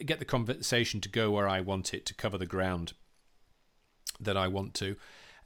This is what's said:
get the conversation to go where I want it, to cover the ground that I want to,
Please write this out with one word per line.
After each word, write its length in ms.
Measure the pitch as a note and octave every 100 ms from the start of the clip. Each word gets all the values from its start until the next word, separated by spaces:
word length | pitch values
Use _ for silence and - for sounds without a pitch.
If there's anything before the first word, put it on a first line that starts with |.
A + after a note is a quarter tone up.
get 140 | C#3+ D#3+
the 60 |
conversation 760 | - B2+ A2+ C3+ - A#2+ A2+ G#2+
to 80 | G2
go 220 | A2+ A2
where 180 | G#2 G2
I 120 | F#2+
want 320 | F#2+ F#2+ F#2
it, 140 | G2 -
to 80 |
cover 240 | - A2 F#2+
the 80 | F2+
ground 460 | F#2+ F#2 F2+ E2 - - _ _ _ _ _ _ _ _ _ - -
that 160 | G#2 G2
I 120 | F#2
want 260 | F#2+ F#2+
to, 220 | - G2 G2 - - - -